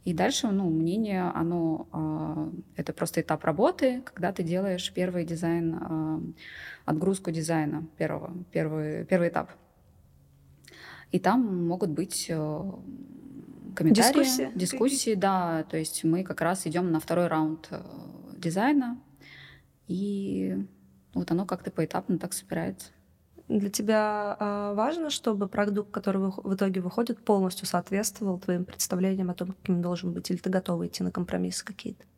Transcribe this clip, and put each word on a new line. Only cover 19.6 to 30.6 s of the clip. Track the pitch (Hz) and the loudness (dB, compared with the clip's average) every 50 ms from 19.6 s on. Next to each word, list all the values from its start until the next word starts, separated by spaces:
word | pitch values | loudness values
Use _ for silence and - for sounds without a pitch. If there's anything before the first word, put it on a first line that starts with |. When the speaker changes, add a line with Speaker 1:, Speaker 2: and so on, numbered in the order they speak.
| _ _ _ _ _ | _ _ _ _ _
Speaker 1:
и | - 180 185 196 202 202 196 196 196 190 190 190 190 185 190 196 - - _ - - _ _ _ _ - | -6 -4 -2 -2 -2 -2 -2 -2 -2 -2 -2 -2 -2 -2 -4 -6 -8 -10 _ -20 -20 _ _ _ _ -4
вот | 175 175 - | -4 0 0
оно | 165 175 196 | 0 0 2
как-то | 185 185 180 - - | 0 -4 -4 -4 -8
поэтапно | - - 160 156 - 180 190 - 185 160 | -2 -2 -2 0 -2 -6 0 0 -2 0
так | - 175 - | 0 -6 -8
собирается. | - - - 180 170 165 170 190 - - - _ _ _ _ _ _ _ _ _ - - - | -8 -8 -6 -4 -4 -4 -4 -6 -8 -14 -20 _ _ _ _ _ _ _ _ _ -20 -6 0
Speaker 2:
Для | 240 208 202 202 | 0 0 0 0
тебя, | 202 - 214 208 220 214 214 214 208 208 208 202 202 - | -2 -2 2 4 4 4 4 2 0 -2 -2 -4 -2 -2
а, | 208 208 202 202 208 208 208 | -2 -2 -2 -2 -2 -2 0
важно, | 202 220 269 320 349 320 302 | 0 0 0 0 -2 -2 -4
чтобы | 285 - - 233 220 196 202 | -4 -2 0 0 0 0 0
продукт, | 190 - 214 208 208 202 202 208 - | -2 0 0 0 2 0 -2 -2 -4
который | - 208 - 202 190 196 | -6 -4 -2 0 2 2
вых-, | 190 196 190 - - | 2 0 -2 -4 -2
в | - 196 | -2 0
итоге | 196 202 190 185 190 | 2 2 0 2 0
выходит, | 180 180 - - 240 233 233 - - | -2 -2 0 0 0 0 -2 -4 2
полностью | - 214 196 190 185 185 - - | 4 4 4 4 2 0 -4 -6
соответствовал | - - 175 175 - 190 196 214 - - - 220 196 185 185 | 0 -2 -2 0 0 -2 0 0 -2 -4 -2 -2 -2 -2 -2
твоим | - - 180 175 180 | 0 0 0 0 0
представлениям | - - - - - - 180 185 190 190 190 185 175 | -4 -4 -6 -2 -2 0 2 2 2 2 2 0 -2
о | 175 | -2
том, | - 185 180 | -4 -4 -6
каким | 185 - - - 180 175 | -6 -6 0 0 2 2
должен | 175 175 175 170 180 180 170 | 2 0 -2 -2 -2 -4 -4
быть, | 175 175 - | -4 -2 -4
или | 185 | -4
ты | 175 - 190 | -2 0 0
готова | 185 185 | 0 0